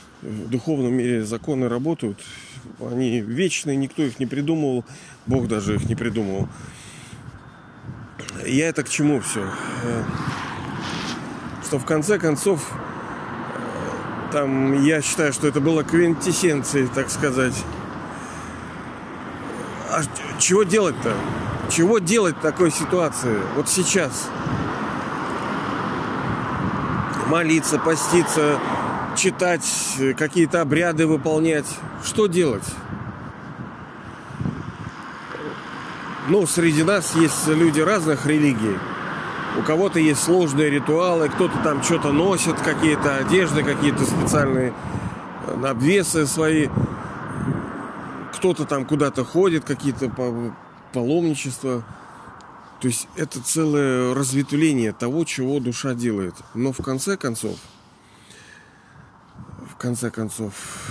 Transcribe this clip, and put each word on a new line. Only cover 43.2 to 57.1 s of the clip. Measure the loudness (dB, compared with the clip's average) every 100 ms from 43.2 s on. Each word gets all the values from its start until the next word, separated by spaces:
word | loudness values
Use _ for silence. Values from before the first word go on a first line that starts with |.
| 4 4 4 2
какие-то | 2 2 2 2
специальные, | 2 2 2 4 4 2 0 -2 -6 -6 -6 -8 -12 -10 -6
э, | -2
обвесы | -2 2 4 4 4 2 2
свои. | 2 2 4 2 0 -2 -4 -10 -10 -10 -6 -4 -4 -4 -10 -10 -12 -12 -12 -12
Кто-то | 0 0 2
там | 0 -2
куда-то | 0 2 2 0
ходит, | 0 4 4 4
какие-то | -2 -2 -2 -2 -2
па-, | -2 -4 -2 -6 -10 -18 -20 -8
паломничества. | -2 2 2 2 0 -4 -6 -4 -4 -6 -14 -18 -20 -20 -20 -20 -20 -20 -4
То | -2
есть | -2 -4 -6
это | -6 -6
целое | -4 0 2 2 2 2 2
разветвление | 0 0 0 0 2 4 4 2
того, | 0 -2 0
чего | -2 -2 0 0
душа | -2 -4 -4
делает. | -2 0 0 -2 -8 -10
Но | -4 -2
в | -2
конце | -4 -4 -2